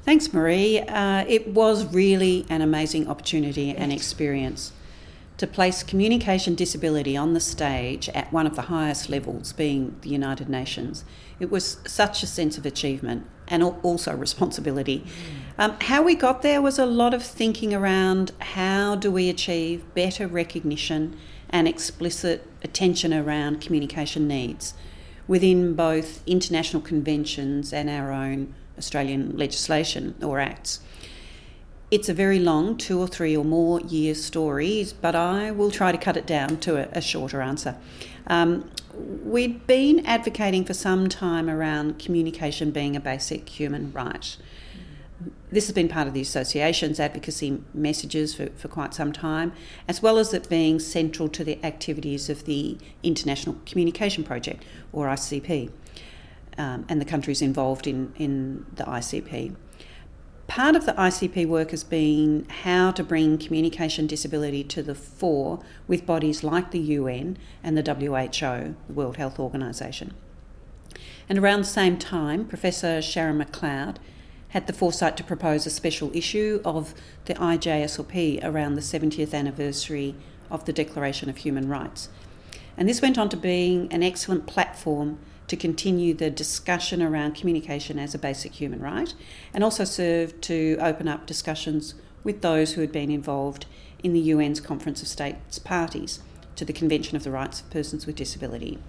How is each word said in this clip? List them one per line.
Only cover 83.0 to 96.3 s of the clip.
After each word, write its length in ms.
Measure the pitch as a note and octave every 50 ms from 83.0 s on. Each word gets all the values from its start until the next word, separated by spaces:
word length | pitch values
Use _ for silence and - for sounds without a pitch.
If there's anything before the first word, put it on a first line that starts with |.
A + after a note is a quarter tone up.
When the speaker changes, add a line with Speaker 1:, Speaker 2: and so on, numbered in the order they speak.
Speaker 1:
went 160 | - C4+ B3+ A#3
on 120 | G#3+ G3+
to 80 | - E3+
being 540 | D#3+ F#3 F3+ F3+ F3+ F3+ F3+ F3+ F3 F3
an 120 | - E3+ E3+
excellent 420 | F#3 F3+ - - - F#3 E3 D3+
platform 720 | - - - F3+ - - - - D#3+ D3+ D3 D3 D3 D3+ - - - - - -
to 120 | - - E3
continue 560 | - E3+ D#3+ - - F#3+ F#3 F3 F3 E3+ D#3+
the 160 | D#3+ E3 D#3
discussion 720 | D3 - D#3+ - - - - - F3+ F3 - - F#3+ F3 E3+
around 320 | D#3+ D#3 D#3 D3 D3 D3+
communication 640 | - - F3+ E3+ D#3 D3+ - D3 D3 D3 - D3+ D3
as 160 | C#3+ D3 -
a 20 | D3
basic 360 | - C#3 C3+ - - - -
human 260 | - D3 C#3 - -
right, 340 | - C#3 F#2 G#2 D#4 E4+ - - - - - - - - -
and 80 | G3 G3+
also 200 | A3 A3 - G3+
served 580 | F#3 - - F3+ E3+ E3+ E3 E3 E3 D#3+ -
to 360 | - - E3+ D#3+ D#3+ D#3+ D#3 -
open 280 | D#3 E3 D#3 D#3+ D#3+ D#3+
up 180 | D3 D#3 -
discussions 720 | - D#3 - - - D#3 D#3 - E3 D3+ D#3 D3+ - - - - - - - -
with 180 | G#3 G3+ G#3
those 320 | - E3+ D#3+ D#3 D#3 D#3 -
who 80 | F#3
had 120 | D#3+ D3+ D3+
been 180 | D#3 C#3+ C#3+
involved 540 | D3 D3 C#3 D3+ C#3 C#3 C#3 C#3+ C#3 - - - - - - - - -
in 120 | - F3+ E3+
the 60 | E3+
U 200 | D#3+ D#3 D#3 D3+
N's 220 | D3+ C#3+ D3 D3
Conference 400 | D3 - D3+ C#3 - D3 C#3 -
of 60 | - C#3+
States 520 | - - D3 C#3 - - - - - -
Parties 600 | - - F3+ F3 E3 D#3+ - D#3+ - - - - - -